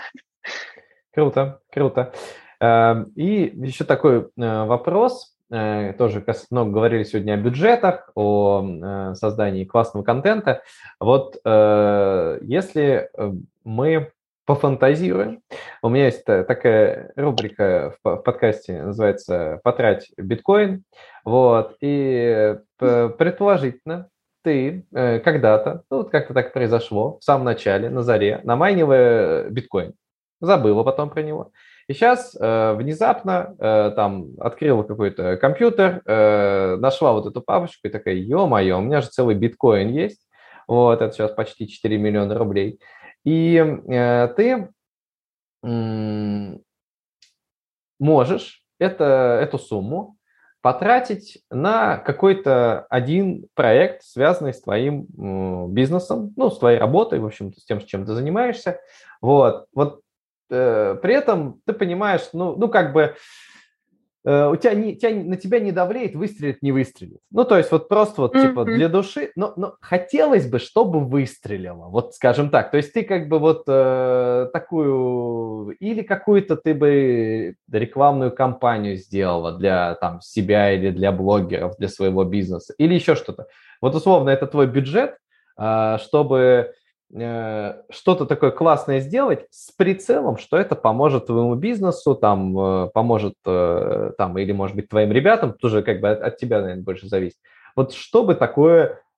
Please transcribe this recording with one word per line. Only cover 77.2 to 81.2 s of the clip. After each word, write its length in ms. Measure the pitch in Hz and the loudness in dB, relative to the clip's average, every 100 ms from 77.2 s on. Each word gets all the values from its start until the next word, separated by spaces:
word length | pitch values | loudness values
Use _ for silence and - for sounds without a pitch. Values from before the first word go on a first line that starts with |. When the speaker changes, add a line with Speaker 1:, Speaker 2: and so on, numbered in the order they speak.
| 110 110 90 - - | 0 -4 -6 -12 -6
Speaker 1:
рекламную 600 | 110 113 135 143 139 127 | -4 -2 2 2 2 -2
кампанию 640 | 127 131 123 120 110 104 95 | 0 -2 0 -2 -2 -4 -8
сделала 560 | - 98 92 87 82 87 | -6 -2 -2 -2 -4 -2
для, 380 | 98 92 85 85 | 0 0 -2 -4
там, 260 | 87 87 | -6 -8
себя 500 | - 110 95 104 101 | -10 -4 0 2 4
или 180 | 95 95 | 2 -2
для 200 | 87 98 | -2 -2
блогеров, 640 | 92 | 0